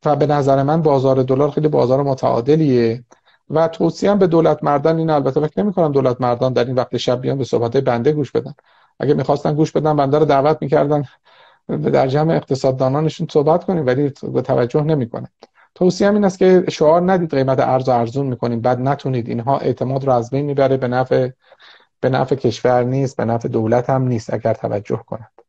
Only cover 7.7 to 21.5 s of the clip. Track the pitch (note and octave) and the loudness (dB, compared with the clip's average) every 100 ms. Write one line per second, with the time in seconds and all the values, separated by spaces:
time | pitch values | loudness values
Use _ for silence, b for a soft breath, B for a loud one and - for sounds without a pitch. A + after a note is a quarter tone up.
7.7 | C3 C3+ A#2+ A#2+ D3+ C3+ - C#3 C#3+ b | -2 0 0 0 -2 -2 -4 -6 -14 b
8.7 | b b b C3 D3+ C3+ C#3+ - D3 D#3 | b b b 0 0 0 -2 0 0 0
9.7 | - D3+ D3+ C#3 D3 D#3 C#3 C#3 D#3 D3 | 0 0 0 2 2 2 2 2 0 0
10.7 | D3 D3 D3 C3+ _ b b b b _ | 0 2 0 -4 _ b b b b _
11.7 | D3+ D3 C#3 C3+ C#3 D#3 D#3+ - C3+ C#3 | -4 0 0 2 0 0 0 -2 -2 -2
12.7 | C3 C3 C#3 D#3 - E3 D#3 D3 E3+ E3 | 0 -2 0 -2 -4 -2 0 2 0 0
13.7 | F3+ C3 B2+ C#3+ - - C3 B2 C3 A#2+ | -2 0 0 -2 -4 -6 -6 -2 0 0
14.7 | D#3 D3 D#3 A#2 B2 B2 _ b b b | 0 0 -2 -2 -8 -14 _ b b b
15.7 | _ F#3 F3 G3+ G#3 G3+ F#3 F#3 F#3 F3 | _ 0 2 2 2 0 2 4 4 2
16.7 | - D3+ E3 F3+ F#3+ E3+ C#3 C3+ C3 B2 | 2 4 4 4 0 0 -2 0 0 2
17.7 | C3 C3 B2 A#2+ B2 C#3 A#2+ A#2+ A#2 A#2+ | 0 2 0 0 -2 -4 -4 -4 -2 0
18.7 | B2+ B2+ C#3+ C#3 B2+ A#2 A#2 A#2 C#3 - | 0 -2 -2 -2 -4 -4 -6 -2 -2 -2
19.7 | B2 B2+ C3+ C3+ B2 A2+ C3 C#3+ C#3+ C3+ | -4 -4 -4 0 0 0 -4 -2 0 2
20.7 | C3 B2 B2 C3 C3 B2+ C3 b | 2 0 -2 0 0 -2 -6 b